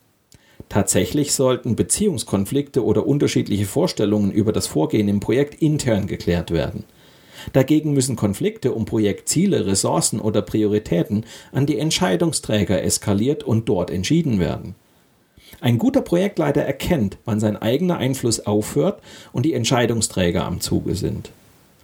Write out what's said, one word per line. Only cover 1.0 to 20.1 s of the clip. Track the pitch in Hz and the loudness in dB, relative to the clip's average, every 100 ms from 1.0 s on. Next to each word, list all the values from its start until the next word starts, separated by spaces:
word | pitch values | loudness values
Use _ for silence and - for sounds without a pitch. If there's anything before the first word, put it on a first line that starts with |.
| 95 151 143 | 2 0 -2
sollten | - 131 123 127 104 | 2 2 2 0 -2
Beziehungskonflikte | - - 208 135 - 98 101 139 139 - | 0 0 0 -2 -2 -2 0 -2 -2 0
oder | 110 107 - | 2 2 2
unterschiedliche | 143 143 131 - 101 101 | 2 2 0 0 0 0
Vorstellungen | 135 175 - 104 107 101 | 0 -2 0 0 2 2
über | 104 107 | 2 0
das | 104 - | 0 -2
Vorgehen | 147 156 117 101 | -2 0 0 2
im | 101 | 0
Projekt | - 117 143 - | 0 0 0 0
intern | 156 151 127 104 95 | 0 0 0 0 -2
geklärt | 85 - 87 80 | -4 0 0 0
werden. | 82 65 - - _ - - - - - | -2 -2 -6 -14 _ -20 -20 -20 -18 -2
Dagegen | 139 131 151 151 | 2 4 2 2
müssen | 143 131 117 | 0 0 0
Konflikte | 104 98 196 220 127 | 0 0 -4 -2 -4
um | 110 104 | -2 -2
Projektziele, | 117 104 95 - 147 196 127 95 | 0 0 0 -2 0 2 2 0
Ressourcen | 95 120 160 - 110 | 0 0 0 0 -2
oder | 107 104 | 0 0
Prioritäten | 98 110 104 104 - 170 151 107 - - - | 0 0 2 2 0 -2 0 -2 -4 -14 -8
an | - 143 | -2 0
die | 135 | 0
Entscheidungsträger | 156 - 185 175 170 - - 107 101 95 | 0 0 0 2 0 -2 -2 0 2 0
eskaliert | 98 - - 101 123 151 | 0 -2 0 0 2 -2
und | - 110 113 | 0 0 2
dort | 95 82 | 0 0
entschieden | 92 95 160 151 104 | -4 0 0 2 0
werden. | 78 - - - _ _ _ _ _ _ - - | 0 -2 -8 -16 _ _ _ _ _ _ -20 -4
Ein | 123 117 | 0 2
guter | 254 277 | 2 0
Projektleiter | - 170 196 - 151 147 | 0 0 0 0 0 0
erkennt, | - - - 170 98 - - | 0 -4 0 0 0 -4 -4
wann | 104 | 0
sein | 110 101 | 0 0
eigener | 110 139 180 170 | 0 0 0 0
Einfluss | 123 135 120 107 - | 0 0 -2 -2 0
aufhört | 107 104 147 165 202 - - - | 0 0 0 0 -2 -12 -20 -10
und | - 151 | -4 -2
die | |
Entscheidungsträger | 123 113 127 117 113 - | 0 2 2 2 0 -2